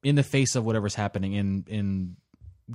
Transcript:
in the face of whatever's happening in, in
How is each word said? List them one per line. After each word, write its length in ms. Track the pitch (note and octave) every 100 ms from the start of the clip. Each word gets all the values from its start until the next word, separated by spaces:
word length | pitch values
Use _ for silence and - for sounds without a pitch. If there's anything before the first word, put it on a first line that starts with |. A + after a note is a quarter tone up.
in 120 | C#3 C#3+
the 80 |
face 320 | C#3 C#3 C3 B2+
of 100 | A2
whatever's 300 | A2 G#2 -
happening 380 | G2+ G2+ F#2+
in, 320 | G2+ G2 G2 -
in 480 | G#2+ G2+ F#2+ F2+ F2+ _ _ - - -